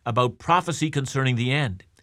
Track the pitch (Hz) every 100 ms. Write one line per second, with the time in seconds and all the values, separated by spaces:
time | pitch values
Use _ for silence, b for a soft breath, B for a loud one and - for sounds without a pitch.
0 | 120 117 123 - - 175 175 - 160 143
1 | 131 135 131 120 123 143 131 92 - _